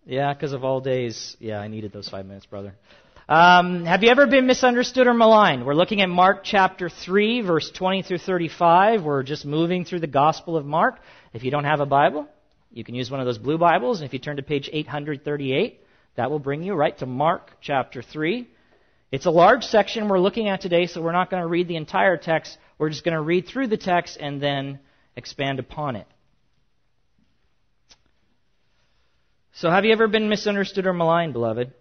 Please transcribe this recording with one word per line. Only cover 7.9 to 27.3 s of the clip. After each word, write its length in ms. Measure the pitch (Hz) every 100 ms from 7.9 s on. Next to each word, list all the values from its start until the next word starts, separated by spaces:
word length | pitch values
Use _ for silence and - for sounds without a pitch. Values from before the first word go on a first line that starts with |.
| 190
through 180 | - 175
thirty-five. 840 | - 180 165 - 170 170 202 226
We're 180 | 151 139
just 240 | 131 147 143
moving 400 | 151 170 180 175
through 140 | 180
the 80 | 160
Gospel 480 | 135 151 160 - 165
of 100 | 139
Mark. 340 | 156 226 247 - - _
If 100 | 117
you 80 | 123
don't 140 | 147 143
have 140 | 151
a 60 | 139
Bible, 400 | 139 156 285 294 _ _ _ _
you 120 | 120
can 120 | 113 120
use 160 | 123
one 80 | 135
of 80 | 123
those 100 | 113
blue 220 | 117 160
Bibles. 420 | 170 165 247 214
And 60 | 139
if 60 |
you 60 | 131
turn 180 | 151 143
to 60 |
page 240 | 135 147 135
eight 140 | 156 151
hundred 360 | 147 147 143
thirty-eight, 600 | 151 147 135 135 233 - _ _ _ -
that 160 | 120
will 80 | 151
bring 240 | 139 147
you 100 | 180
right 240 | 185 151 -
to 60 | 127
Mark 500 | 127 151 180 - _
chapter 400 | - 139 120 135
three. 460 | 113 151 156 233 240 _ _ _ _ _ _
It's 140 | 135 180
a 60 |
large 320 | 165 180 247
section 440 | - 220 202 233 214
we're 120 | 190
looking 300 | 190 214 214
at 120 | 190
today, 240 | 185 175 175
so 140 | 175
we're 100 | 165
not 180 | 175 180
gonna 180 | 185 170
read 200 | 175 175
the 80 | 170
entire 420 | 156 190 196 175
text. 400 | - 160 - - _ _
We're 100 | 156
just 140 | 151
gonna 180 | 170 160
read 240 | 151 175 -
through 220 | 247 269
the 100 | 208
text 400 | 190 175 - -
and 220 | 147 143
then 380 | 143 139 139 139 _ _ _ -
expand 440 | - - 139 131
upon 380 | 123 - 147 110
it. 100 | - _ _ _ _ _ _ _ _ _ _ _ _